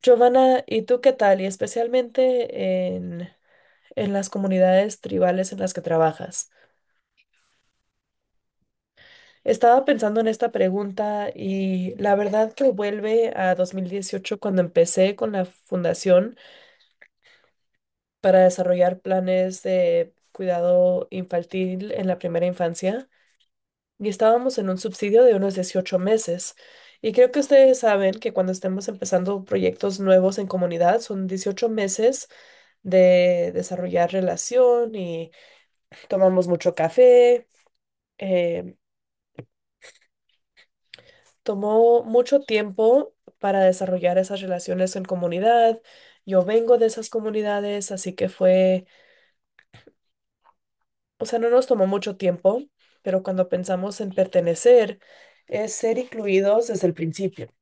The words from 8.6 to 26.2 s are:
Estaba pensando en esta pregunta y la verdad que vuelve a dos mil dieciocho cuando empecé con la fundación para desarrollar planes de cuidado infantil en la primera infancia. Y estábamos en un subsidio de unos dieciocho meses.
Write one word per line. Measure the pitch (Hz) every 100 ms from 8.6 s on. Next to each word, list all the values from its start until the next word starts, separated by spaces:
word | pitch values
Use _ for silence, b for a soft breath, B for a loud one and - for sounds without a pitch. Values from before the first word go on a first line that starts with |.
| _ _ _ _ b b b b
Estaba | - 220 233 254
pensando | 269 233 214 220
en | 226
esta | 220 233
pregunta | 202 190 196 202 196 208 208 208
y | - 196 190 190 185 185 -
la | 202
verdad | 202 202 214 220
que | - 277
vuelve | 202 208 208 214 226 226
a | - 185
dos | 185 185
mil | 190 185
dieciocho | 196 190 196 190 208
cuando | 208 185
empecé | 175 175 170 - 190
con | 202 220
la | 202
fundación | 180 _ _ 180 170 170 190 180 214 - b b b b b _ _ _ b b b _ _ _ _ _ _ _
para | 190 185
desarrollar | 185 180 180 180 180 185
planes | 190 185 185 185 185 185
de | 190 185 175 170 170 _ _
cuidado | - 185 175 175 180 180 180 180
infantil | 185 185 170 175 190 185 185 208
en | 202 185
la | 175
primera | 175 170
infancia. | 180 180 170 170 185 233 269 _ _ _ _ _ _ _ _ _
Y | 208
estábamos | 196 220 233 254 254
en | 190
un | 185
subsidio | 185 185 208 220
de | 254
unos | 202 196
dieciocho | 185 180 185 185 185
meses. | 185 220